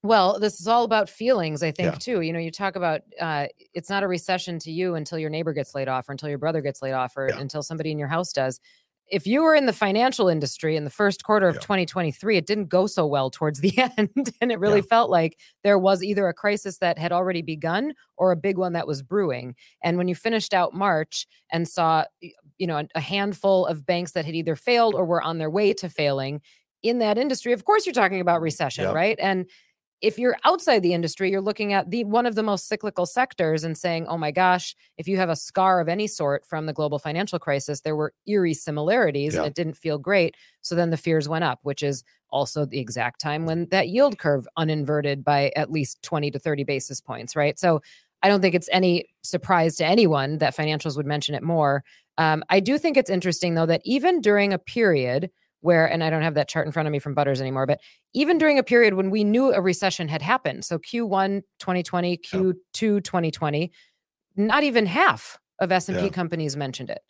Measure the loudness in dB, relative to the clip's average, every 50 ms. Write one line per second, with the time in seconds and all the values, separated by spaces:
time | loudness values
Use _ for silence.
0 | 4 4 6 6 6 4 2 2 0 -2 -2 -2 0 2 2 2 4 2 2 0
1 | 0 -2 -6 -4 0 2 2 2 2 -2 -2 -2 -2 -4 -2 0 -2 -2 -2 -4
2 | -6 -4 -2 -2 -2 -2 -4 -4 -6 -8 -6 -4 -6 -4 -4 -2 -2 -2 -2 -2
3 | _ _ -10 -8 -6 -4 -2 -4 -4 -6 -8 _ _ _ _ -12 -8 -4 -4 -2
4 | -2 -2 -2 -4 -2 -2 -2 -2 -4 -8 -8 -8 -8 -8 -4 -4 -2 -2 -2 -4
5 | -6 -6 -6 -6 -6 -4 -4 -4 -4 -4 -4 -4 -6 -6 -6 -6 -4 -2 -4 -4
6 | -4 -8 -12 -10 -6 -6 -6 -2 -2 -2 -2 -2 -4 -4 -6 -6 -6 -4 -2 -2
7 | -4 -4 -4 -4 -4 -4 -4 -4 -8 -8 -6 -6 -6 -6 -8 -6 -6 -6 -4 -4
8 | -4 -4 -2 -4 -4 -2 -2 -2 -2 -2 -4 -8 _ _ _ _ _ _ _ _
9 | _ _ -6 -4 0 0 2 4 4 6 6 4 4 2 0 0 0 0 2 2
10 | 2 2 2 2 2 2 2 2 -2 -4 -6 -4 -2 -2 -2 -2 -4 -6 -2 0
11 | 0 0 0 -2 0 2 2 4 4 2 2 0 -4 -2 0 0 0 -2 -2 -2
12 | -2 -2 -4 -4 -2 0 0 0 2 0 -4 -4 -2 0 2 2 2 2 0 0
13 | 0 2 0 0 -2 -2 -4 -2 -2 -2 -2 0 0 2 4 4 2 2 2 -2
14 | -2 0 _ -4 -4 -4 -4 _ -2 -2 0 0 2 4 4 2 4 4 2 4
15 | 4 4 2 2 2 0 -4 _ -20 -20 _ _ 2 4 4 6 6 4 2 2
16 | 0 -2 0 0 0 -2 -2 -2 -2 0 0 0 -4 -6 -4 -2 0 0 0 0
17 | -2 -2 0 0 0 0 -2 -4 -4 -6 -8 -4 -4 -2 -2 -2 -2 -4 -8 _
18 | _ _ _ 2 2 2 2 2 0 -2 0 0 -2 -2 -2 -4 -4 -4 -6 -8
19 | -6 _ -2 -2 0 -2 -2 -6 -8 -12 -14 _ -20 _ _ _ -2 -2 0 0
20 | 0 -2 -4 -2 -2 -2 -2 -2 -2 0 0 0 0 0 -2 -2 0 2 2 0
21 | -2 _ -8 -10 -10 _ _ _ _ _ -4 -2 -2 -2 0 0 2 4 4 2
22 | 0 -2 _ _ -20 -20 _ _ _ -20 _ _ -4 -4 -2 -4 -6 -6 _ -8
23 | -6 -4 -2 -2 -2 -2 -4 0 2 4 4 4 2 0 -2 -4 -2 -2 -2 -2
24 | -2 -4 -4 -4 -4 -4 -4 -4 -4 -4 -4 -4 0 2 4 4 4 4 2 0
25 | 0 0 0 0 0 -2 -4 -4 -4 -2 0 2 2 2 2 0 -6 -8 -2 0
26 | 0 0 0 0 -4 -6 -6 -8 _ _ _ _ _ _ _ _ -2 -2 0 2
27 | 2 2 2 2 0 0 -2 -2 0 -2 -2 0 2 2 4 4 2 2 2 2
28 | 2 2 2 0 2 2 2 2 0 -2 -2 -2 -2 -4 -2 -2 -2 -2 0 2
29 | 2 2 0 0 0 0 0 0 -4 -6 _ _ _ _ _ _ _ _ _ _
30 | -2 -2 0 2 0 0 0 4 4 4 4 4 2 4 4 4 4 2 2 2
31 | 0 -2 -2 -2 -2 0 0 0 -2 -4 -4 -4 -2 0 0 0 0 -2 -4 -4
32 | -2 0 0 2 2 2 0 0 0 0 -2 -2 -2 -4 -6 -4 -4 -6 -2 -2
33 | -2 -2 0 -2 -2 -2 0 -2 0 0 0 0 -2 -4 -6 -4 -4 -4 -4 -4
34 | -4 -6 -6 -4 -4 -2 0 2 4 4 2 2 -2 -8 -14 _ _ _ _ -10
35 | -6 -4 -2 0 0 0 0 -2 -4 -4 _ 2 4 4 4 4 2 0 -2 -2
36 | -2 -4 -2 -2 -2 -2 -2 -2 -6 -6 -8 -6 -6 -6 -4 -2 -2 -2 -2 -4
37 | -4 -4 -4 -4 -4 -4 -4 -4 -2 -2 -2 -2 -2 -4 -6 -6 _ -4 -2 -2
38 | -4 -4 _ _ _ 0 2 2 2 2 0 -2 -4 -4 -4 -2 0 2 2 4
39 | 2 2 2 0 -2 0 -2 -2 -2 -2 -4 -4 -6 -6 -6 -6 -4 -4 -4 -4
40 | -2 0 2 2 2 0 -2 _ _ _ _ _ -8 -2 0 0 2 2 0 -2
41 | 0 2 2 2 2 0 -2 0 0 -2 -2 _ _ -8 -6 -2 -2 -4 -4 -4
42 | _ _ _ _ _ _ -2 -2 -2 -2 -2 -4 -4 -2 -4 -6 -6 -6 -4 -4
43 | -4 -4 -4 _ -6 -4 -4 -2 -2 -2 -2 -2 -2 0 2 0 2 2 4 4
44 | 4 4 2 0 0 0 0 0 -2 -6 _ -2 0 0 0 -2 -2 0 -2 0
45 | 0 -2 -4 -2 2 2 2 4 2 2 0 -2 -4 -2 -2 -2 -2 -2 -4 _
46 | -8 -4 -4 -2 -2 -4 -6 -4 -4 -4 -2 -2 -2 -2 -4 -4 -4 -6 -8 -10
47 | _ -10 -12 -10 -10 -6 -2 0 0 0 0 2 2 2 2 2 _ -8 -20 _
48 | _ _ _ _ 4 4 4 6 4 2 2 2 0 2 2 4 4 4 2 2
49 | -2 _ _ _ -6 -4 -4 -4 0 2 2 4 4 2 0 0 0 2 4 4
50 | 4 4 4 2 0 -2 -2 0 -2 -2 0 -2 -2 -2 -2 -2 -4 -6 -6 -4
51 | -4 -4 -4 -4 -4 -6 -6 -4 -2 -2 0 2 2 2 2 0 -4 _ -20 _
52 | _ _ _ 0 2 2 2 0 0 2 2 2 4 2 0 0 0 2 2 2
53 | 2 2 -2 0 0 0 0 0 0 0 2 2 2 2 2 0 _ -2 -2 2
54 | 2 2 2 2 4 4 4 4 4 2 0 -2 _ -6 -2 2 4 4 4 2
55 | 2 0 0 -2 -2 -4 _ _ _ _ _ _ 2 4 4 6 4 2 2 0
56 | 0 0 0 0 0 0 0 0 -2 0 -2 -4 -4 -2 -2 -2 -2 -2 -2 -4
57 | -4 -2 0 0 2 2 0 -2 -2 -4 -2 -2 0 0 -2 -2 _ -20 _ _
58 | _ _ _ 0 2 4 4 4 6 4 4 4 2 4 6 6 6 6 4 2
59 | 0 0 2 2 2 4 4 4 4 4 4 2 2 0 0 2 0 -2 -2 -2
60 | -4 -4 -4 -4 0 0 0 0 _ -4 -6 -6 -6 -6 -6 -6 -6 -6 -4 -4
61 | -2 0 2 2 2 0 0 -4 -6 _ _ _ -4 -2 -2 -2 -2 -2 -2 -2
62 | 0 0 -2 -4 -6 -6 -2 0 2 0 0 -2 _ _ -6 -2 0 2 2 0
63 | 0 -2 -2 0 0 -2 -2 -2 -4 -2 -2 -2 -4 -6 _ _ _ _ _ _
64 | _ _ _ _ _ _ _ -2 0 2 2 2 2 2 2 2 2 2 2 4
65 | 4 4 2 0 -6 -14 -16 -18 _ _ _ -4 0 2 2 0 0 0 -2 -2
66 | -2 -2 -2 -2 -4 -4 -4 -4 -4 -4 -4 -4 -6 -6 -8 -10 -10 -10 -10 -12
67 | _